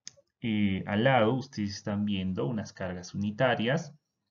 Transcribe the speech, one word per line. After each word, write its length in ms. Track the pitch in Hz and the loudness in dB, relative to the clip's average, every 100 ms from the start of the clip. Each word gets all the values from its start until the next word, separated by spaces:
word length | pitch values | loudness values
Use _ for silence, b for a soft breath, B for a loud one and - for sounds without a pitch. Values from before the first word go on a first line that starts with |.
| - - _ _ | -20 -20 _ _
eh, 440 | 120 107 101 95 90 | -2 2 2 2 0
al 180 | 104 | 2
lado, 300 | 123 127 110 | 4 6 4
ustedes 400 | 131 120 - 104 | 2 -2 -4 -4
están 300 | 101 - 101 | -4 -4 -2
viendo 420 | 104 98 92 92 139 | 0 0 -2 -2 -2
unas 260 | 113 - | -4 -6
cargas 420 | - 92 90 87 | -6 -8 -8 -8
unitarias 800 | 98 104 104 131 117 113 151 175 - _ _ _ | -4 -4 2 2 2 0 0 -4 -14 _ _ _